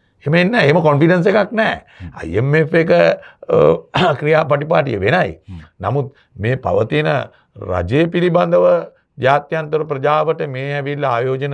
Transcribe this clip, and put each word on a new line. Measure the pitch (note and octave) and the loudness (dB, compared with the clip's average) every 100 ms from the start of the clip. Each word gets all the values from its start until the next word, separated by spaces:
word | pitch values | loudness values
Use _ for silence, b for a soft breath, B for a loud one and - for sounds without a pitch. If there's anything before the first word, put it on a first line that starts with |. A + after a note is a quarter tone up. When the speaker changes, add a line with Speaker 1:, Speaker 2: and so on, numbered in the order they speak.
| _ _ | _ _
Speaker 1:
එහෙම | - E3 | -2 0
එන්න, | F3+ A#3+ | 2 2
එහෙම | D3 E3 | 2 4
කොන්ෆිඩන්ස් | E3 C#3+ E3 F3+ F#3 | 2 4 4 4 2
එකක් | G#3 G3 | 2 0
නැහැ. | A3 G#3 - B B | -2 -2 -4 B B
Speaker 2:
හ්ම්. | E2+ - | -16 -12
Speaker 1:
අයි | D#2+ F2+ | -6 -2
එම් | C3+ D3+ | 2 2
එෆ් | D3+ | 2
එක, | E3 E3 | 2 2
අ, | F3 E3+ - - _ - - - - - - F3+ C#3+ | 4 4 0 -6 _ -2 4 4 2 -2 0 0 0
<coughs> | |
ක්‍රියාපටිපාටිය | D3+ D#3 D3+ C#3+ D3+ E3 C#3 G#2+ | 0 2 2 -2 0 0 0 -2
වෙනයි. | G2 E3+ C3 E2 B | 0 0 -2 -6 B
Speaker 2:
හ්ම්. | F2+ D#2+ - | -20 -20 -10
Speaker 1:
නමුත් | F#2+ C3+ B2+ b b - | -4 -4 -6 b b -6
මේ | G#2+ B2+ | -4 -2
පවතින | - F#2+ A2 D3+ D#3 C#3+ - b b - | 0 0 0 0 0 -2 -6 b b -14
රජය | - F2+ F2 C3+ E3+ | -6 -4 -2 0 0
පිළිබඳව | F3 F3+ E3+ F3 F3 F3+ F3 E3 b _ - | 0 0 2 2 2 4 2 -2 b _ -4
ජාත්‍යන්තර | B2 C#3+ - D#3+ D3+ D3+ | 0 0 -2 -8 -4 -4
ප්‍රජාවට | D#3 C#3 C#3+ D3+ D3+ D#3+ D#3 | -4 -4 0 0 0 -4 -6
මේ | C3 C#3 C#3+ | -8 -6 -6
ඇවිල්ලා | C#3 C#3+ C#3 | -6 -4 -2
ආයෝජන | A#2+ B2+ C3 C#3+ | -2 -2 -4 -4